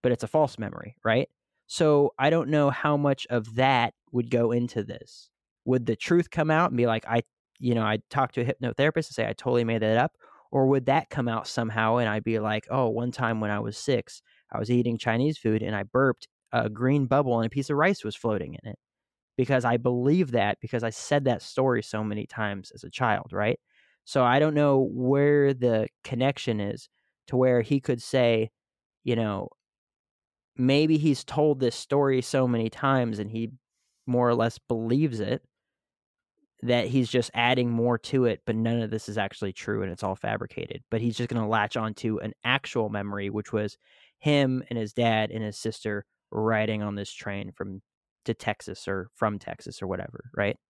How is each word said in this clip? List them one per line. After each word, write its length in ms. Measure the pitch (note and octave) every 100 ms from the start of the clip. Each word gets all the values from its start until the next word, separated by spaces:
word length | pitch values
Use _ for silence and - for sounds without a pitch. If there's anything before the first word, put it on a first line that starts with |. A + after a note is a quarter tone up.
But 100 | B2+
it's 100 | A#2+
a 40 | C#3
false 300 | D#3 D3 -
memory, 380 | G#2 - - -
right? 240 | A2+ A2+ - _ _ _ _
So 480 | - D#3+ D3 C#3+ -
I 120 | C#3
don't 200 | E3 C3
know 200 | D3+ C#3+
how 260 | C3 D3+ D3
much 300 | C#3+ C3+ -
of 260 | B2 A2 A2+
that 380 | C3 B2+ A#2+ _ _
would 180 | B2 A#2
go 220 | A#2+ A#2
into 320 | A#2+ A#2+ A#2
this. 460 | G#2 - - - - _ _ _
Would 220 | - B2+ A#2
the 100 | A2
truth 340 | - F3 E3
come 200 | - D#3
out 200 | D#3 F3
and 60 | B2
be 100 | A#2+
like, 180 | A2+ -
"I, 160 | A#2 - _ _ _
you 160 | B2
know, 100 | A#2
I 140 | G#2+ G#2+ _
talked 240 | C#3+ C3 -
to 40 |
a 20 |
hypnotherapist 640 | A#2+ - B2 A2 C#3+ D#3+ D3+
and 60 |
say 140 | - A2
I 40 |
totally 320 | A2 B2+ B2
made 180 | A#2 A2+
that 160 | G#2+ A2+
up"? 180 | D3 _ - - _
Or 160 | C3+ C3+
would 180 | C#3 B2+
that 240 | C#3+ -
come 180 | - A#2+
out 180 | A2+ -
somehow 500 | - A2+ A2 A2 A#2+
and 120 | A2+
I'd 160 | G#2+
be 140 | A#2 A2+
like, 280 | G#2+ G#2+ -
"Oh, 180 | C3+ B2
one 220 | A2+ B2
time 300 | A#2+ A#2+ A2+
when 100 | G#2+
I 80 | G#2
was 160 | A2 G#2+
six, 460 | - B2 - - _ _ _
I 60 | A2
was 120 | A2
eating 260 | B2 A#2+ A#2
Chinese 380 | B2 A2+ C#3+ D#3
food 240 | A2+ G#2+
and 120 | G2+ G#2
I 60 |
burped, 460 | G2 B2+ C3+ A#2+ - _ _
a 180 | A#2+ A2+
green 360 | G#2+ B2+ C#3+ B2+
bubble 320 | C3+ C3+ A#2
and 80 | A2+
a 40 |
piece 180 | C#3 C3+
of 60 | D3
rice 280 | E3 G3+
was 120 | A2 -
floating 380 | A#2 G#2 C#2+ D2
in 80 | A2
it"? 80 | G2+ _ _ _ _ _ -
Because 280 | B2+ C3+ A#2+
I 120 | A#2+
believe 540 | B2 B2 C3 E3+ D#3
that, 280 | A#2 G2+ G2+
because 220 | - A#2+
I 60 | A#2
said 340 | - - D3 C3+
that 160 | A2
story 400 | - - C3 A#2+
so 220 | - G#2+
many 220 | G#2+ G#2 -
times 460 | - G#2+ G2+ F#2+
as 120 | -
a 60 | -
child, 420 | - B2 G#2 -
right? 280 | F#2+ G#2 B2+ _ _ _ _
So 200 | - C#3
I 140 | B2 C3
don't 140 | D#3
know 260 | D3 D3 C3+ C3+
where 640 | B2 B2+ C#3 C#3+ D3 C#3
the 340 | C3 B2 A2 A2 _
connection 560 | - A#2+ C3 C3+ - A2
is 280 | G2+ - - _ _ _ -
to 80 | B2+
where 240 | B2+ B2
he 180 | A2 C#3
could 220 | - A#2+
say, 480 | - C3+ A#2+ A2+ A2+ _ _ _ _ _
you 120 | - A#2
know, 340 | A2 G2 - _ _ _ _ _ _ _ _ _ _ -
"Maybe 420 | B2+ C#3 D#3 D#3
he's 260 | D3+ C3+
told 360 | - - D3+ C#3
this 160 | B2+ -
story 440 | - C#3 C#3 C3
so 260 | A#2+ C3+ B2+
many 200 | A#2 A2
times 480 | - C3+ C3+ A#2+ G#2+
and 120 | G#2
he 200 | A2+ A2+ B2+ _ _ _ _ -
more 220 | B2 B2
or 60 |
less 240 | A#2 A#2 -
believes 600 | _ A#2 A2+ C3 D#3 A2+
it." 240 | G2+ B2+ _ _ _ _ _ _ _ _ _ _ _ _
that 260 | A#2+ A#2+ A2+
he's 200 | C3 A#2+
just 220 | B2+ A#2
adding 360 | - A#2+ B2+ A#2+
more 280 | A#2 A#2+ A#2
to 260 | - C3+
it, 180 | A#2+ G#2
but 120 | - A2
none 240 | A2+ A#2
of 80 | A2
this 180 | A2 -
is 80 | G#2+
actually 360 | G2 - G2+
true 300 | F#2 - G#2+
and 100 | F#2+
it's 100 | F2
all 140 | F#2+ G2
fabricated. 640 | G#2 G#2 - - - - _
But 100 | A2+
he's 160 | A#2 A2
just 140 | A#2+
gonna 180 | A#2+ G#2+
latch 280 | A2 G#2 B2
onto 420 | A2 G#2 A2+ G#2+
an 140 | A2 -
actual 460 | A#2 C3+ - B2 G#2+
memory, 420 | G#2 G2+ G2+ G2+
which 220 | G#2 G#2
was 260 | A2 G#2 - _ _ _ _
him 460 | D3 C#3+ C3+ C3 -
and 100 | A#2+
his 140 | G#2+
dad 380 | - A#2+ A2 G#2+
and 140 | A2
his 120 | G#2+ G2+
sister 480 | A2+ - G#2+ G#2 - _ _
riding 500 | G#2+ A2 A2 G#2+ G#2+
on 140 | G#2 G2+
this 160 | G2+
train 400 | - - G2 G2+
from, 300 | - G2 G2 _ _ _ _
to 100 | -
Texas 540 | A2+ - G#2 - F#2 -
or 200 | G2 F#2
from 240 | _ A2 G#2
Texas 420 | - - - -
or 60 | F#2
whatever, 440 | F#2 - - - -
right? 220 | G2+ -